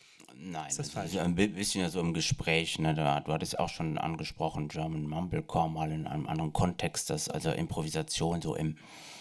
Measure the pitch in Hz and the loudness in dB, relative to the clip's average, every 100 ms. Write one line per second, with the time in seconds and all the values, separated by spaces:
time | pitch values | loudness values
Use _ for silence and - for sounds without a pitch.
0 | - - - - 92 80 76 - 147 - | -20 -20 -20 -12 -6 -6 -4 -4 -4 -4
1 | 87 92 87 87 104 87 104 98 85 90 | -2 2 4 4 4 2 0 2 2 2
2 | 85 80 - - - 80 82 - 78 78 | 2 2 2 2 4 4 2 2 2 4
3 | 73 71 76 78 85 - 85 - 82 76 | 4 2 2 0 0 0 0 0 -2 0
4 | 82 80 78 - 80 76 76 80 80 78 | -2 -2 -6 -2 -2 -2 -4 -2 -2 -2
5 | 76 80 90 82 - 85 80 80 78 78 | -2 -2 -2 -2 0 2 2 0 -2 -2
6 | 78 76 - 80 80 - 90 87 156 - | -2 -4 -2 -2 0 2 2 2 -2 -2
7 | - 151 - 160 160 - 165 - 160 80 | -2 -2 -2 0 0 0 0 -2 -2 -2
8 | 78 - 85 85 80 - 78 78 - - | -2 0 0 0 -2 0 -2 -2 -10 -18
9 | - - | -16 -18